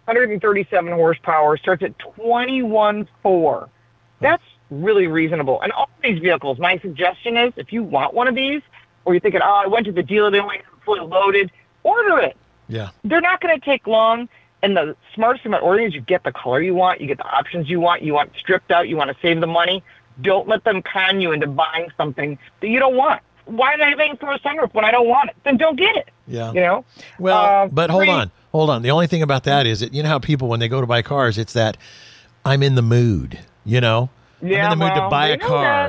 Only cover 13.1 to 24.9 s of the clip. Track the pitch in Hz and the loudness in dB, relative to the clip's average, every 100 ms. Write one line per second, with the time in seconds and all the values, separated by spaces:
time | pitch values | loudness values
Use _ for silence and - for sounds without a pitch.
13.1 | 330 349 370 349 311 - 269 - 220 226 | 0 0 0 -2 -2 -2 -4 0 2 2
14.1 | 233 240 _ _ _ 196 190 156 - _ | 0 -4 _ _ _ -2 0 -2 -6 _
15.1 | - 226 262 233 190 170 202 226 147 120 | -2 -2 -2 -2 -2 2 2 0 -6 -2
16.1 | 180 131 127 127 131 175 180 180 175 139 | -2 -2 -8 -2 0 0 0 0 0 -4
17.1 | 139 - 139 139 175 147 175 170 170 156 | -8 -4 -2 -2 -6 -4 0 0 0 0
18.1 | 147 143 - - 185 - 175 113 156 135 | 0 -2 -6 -2 -2 2 0 0 -2 -4
19.1 | 135 175 165 165 165 175 185 - - _ | -2 -2 0 0 0 0 -2 -8 -20 _
20.1 | - 131 190 - 220 226 190 - 196 185 | -6 0 0 0 0 0 -2 -4 -2 0
21.1 | 196 175 151 147 139 160 160 170 - 151 | 0 -2 -2 -2 -2 -2 -4 -6 -6 -6
22.1 | 135 147 143 - _ 208 247 269 254 294 | -4 -8 -8 -16 _ -2 2 2 2 2
23.1 | - - _ - 226 262 302 294 294 302 | 0 -4 _ -8 0 0 2 0 2 -2
24.1 | 277 285 277 285 302 254 220 214 | -4 -6 -6 -6 -4 -2 0 2